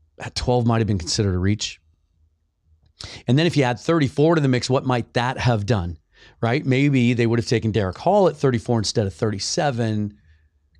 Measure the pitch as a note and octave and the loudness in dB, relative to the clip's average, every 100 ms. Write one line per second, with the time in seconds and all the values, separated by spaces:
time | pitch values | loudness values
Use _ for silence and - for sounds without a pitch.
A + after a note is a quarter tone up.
0 | _ - - - - B2 A#2 A2+ G#2 G2+ | _ -16 -12 -6 0 0 2 0 0 -2
1 | E2+ - G2+ F2+ F#2+ G#2+ - - _ _ | -2 -2 0 0 0 -2 -4 -12 _ _
2 | _ _ _ _ _ _ _ _ _ - | _ _ _ _ _ _ _ _ _ -20
3 | - - - C3 E3+ C#3+ B2+ A#2 - E3 | -18 -12 0 2 2 2 0 -2 0 0
4 | C3+ - D#3 E3 C#3 B2 A#2 C3 C3 B2 | 0 2 4 4 2 0 0 0 0 -2
5 | - - B2+ B2+ B2+ A2+ G2+ A2+ E2+ E2 | -2 -2 -2 0 0 0 2 -2 -2 -8
6 | _ _ - - A2+ C3+ C3+ B2+ C#3+ C3 | _ _ -20 -4 -2 0 0 2 2 4
7 | A#2+ A#2+ A2+ A#2 A2+ A2+ A2 G#2+ F#2+ - | 2 2 2 0 0 0 0 0 -2 -2
8 | E3+ G3+ F3+ - C#3+ A#2+ - A#2 G#2 - | 0 2 2 2 0 0 0 -2 0 -2
9 | G2+ - A2+ G2+ - - D3+ A#2 A2+ G#2+ | -2 -2 -4 -4 -6 -2 -2 -2 -2 -2
10 | G#2 - _ _ _ _ _ | -4 -8 _ _ _ _ _